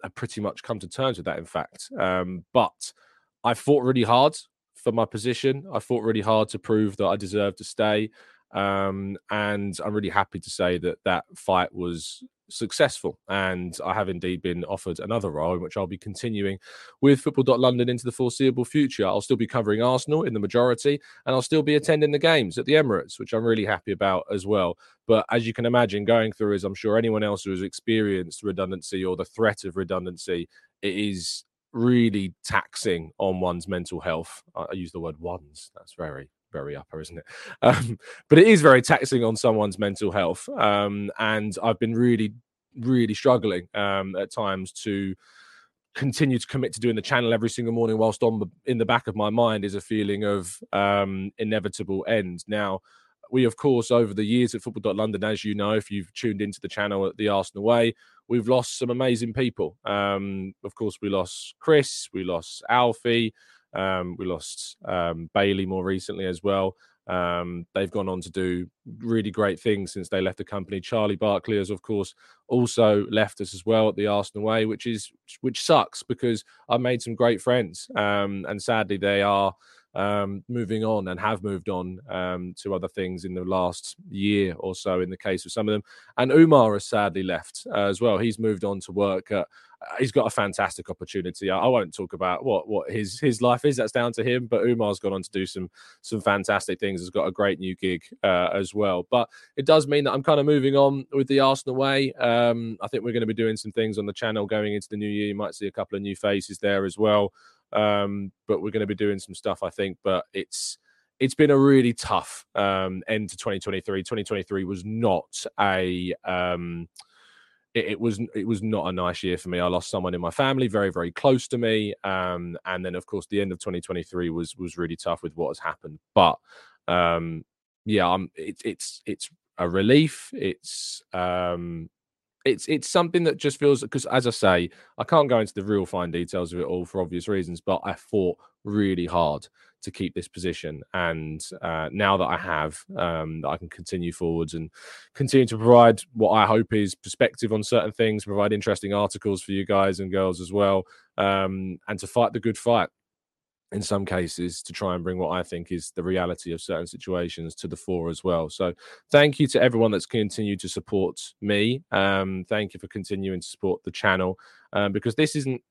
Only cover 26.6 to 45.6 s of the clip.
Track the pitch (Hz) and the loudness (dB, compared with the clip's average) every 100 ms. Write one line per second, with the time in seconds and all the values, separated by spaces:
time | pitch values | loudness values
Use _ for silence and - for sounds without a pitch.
26.6 | 95 98 110 110 113 107 107 101 98 95 | -2 -4 0 2 2 0 0 -2 -4 -4
27.6 | 95 - - 110 104 95 85 - 104 92 | -4 -6 -2 2 2 0 -4 -8 -6 -4
28.6 | 92 92 - 95 92 90 92 - 110 101 | -4 -6 -8 -4 -4 -4 -6 0 0 0
29.6 | 98 90 90 92 90 87 - 87 82 _ | -6 -6 -4 -4 -6 -12 -6 -6 -6 _
30.6 | _ _ 101 95 104 92 82 - - _ | _ _ -4 -2 -2 -4 -6 -10 -14 _
31.6 | _ 113 120 123 117 101 95 - - 104 | _ 0 4 4 4 2 -4 -8 -2 0
32.6 | - - 110 87 80 - 98 92 90 87 | 0 -6 -2 -2 -4 -4 -2 0 -2 -4
33.6 | 85 90 85 85 90 80 82 - _ - | -4 -6 -6 -8 -4 -4 -6 -16 _ -12
34.6 | 80 92 85 90 82 76 85 90 73 71 | -10 -8 -10 -8 -10 -8 -10 -10 -14 -20
35.6 | - - - - 78 67 69 _ _ 78 | -20 -20 -20 -12 -12 -10 -16 _ _ -10
36.6 | 71 69 69 80 76 82 - - - - | -10 -10 -12 -14 -14 -16 -18 -20 -18 2
37.6 | 120 110 117 110 - - - 151 214 208 | 4 4 2 -8 -12 -16 6 10 12 10
38.6 | 147 127 120 151 135 131 113 107 123 110 | 10 10 8 2 4 2 2 2 2 4
39.6 | 104 95 104 101 104 98 85 90 - 277 | 2 0 -4 -2 -2 0 0 -2 -8 0
40.6 | 107 101 101 101 101 - 110 107 107 87 | 2 4 0 -2 -6 -4 -2 0 -2 -2
41.6 | 113 110 113 117 123 113 107 117 _ _ | 0 0 0 2 4 4 0 -6 _ _
42.6 | _ - 117 127 113 104 139 123 107 90 | _ -8 0 2 2 2 4 4 4 -2
43.6 | 90 104 101 98 95 92 98 - 104 95 | -4 -4 -2 0 -2 -4 -6 -4 -4 -4
44.6 | 92 - 110 98 95 92 _ - - - | -6 -8 -4 -2 -4 -6 _ -20 -20 -20